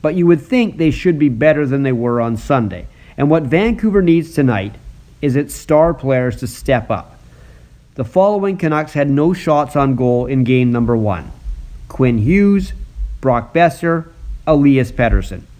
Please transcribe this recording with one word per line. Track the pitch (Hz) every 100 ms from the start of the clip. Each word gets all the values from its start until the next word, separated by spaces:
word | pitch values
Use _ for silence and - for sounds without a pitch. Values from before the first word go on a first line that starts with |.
But | 156
you | 180 175
would | 165
think | - 254 220
they | - 160
should | - 185 156
be | 147
better | 113 151 147
than | 143 139
they | 139
were | 123 120 120
on | 117
Sunday. | 110 - 135 107 90 - - -
And | - 139
what | 160
Vancouver | 135 160 226 226 220 202
needs | 175 165 160
tonight | - 131 107 101 - - - - -
is | 143 131
its | 139
star | - - 151 165
players | 160 135 127 127 117
to | 120
step | - - 123 110
up. | 101 - - - - - - - - _
The | -
following | 110 180 196 208 196 190
Canucks | 160 151 151
had | 147 143
no | 139 160
shots | 180 - 147 143 147
on | 139
goal | 123 123 123
in | 123 135
game | 120 127 123
number | 120 120 117
one: | 104 87 - - - - - - -
Quinn | - 127 117
Hughes, | 107 196 202 196 190 - - - - -
Brock | 135 120 117
Boeser, | 165 170 - 170 165 160 - - -
Elias | - 151 143 135 123
Pettersson. | - 117 104 87 90 -